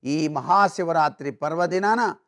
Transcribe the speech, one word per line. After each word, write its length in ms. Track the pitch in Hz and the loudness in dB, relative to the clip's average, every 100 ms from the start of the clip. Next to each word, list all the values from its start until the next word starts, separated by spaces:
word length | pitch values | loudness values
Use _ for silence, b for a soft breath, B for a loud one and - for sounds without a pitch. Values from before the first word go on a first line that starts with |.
ఈ 240 | 127 151 156 | -4 -2 -2
మహాశివరాత్రి 1040 | 147 143 185 202 - 170 165 151 - 143 | -4 2 4 4 0 -2 2 0 -2 -10
పర్వదినాన 840 | 135 147 165 175 180 202 226 220 - | -6 -6 -2 0 0 0 0 0 -4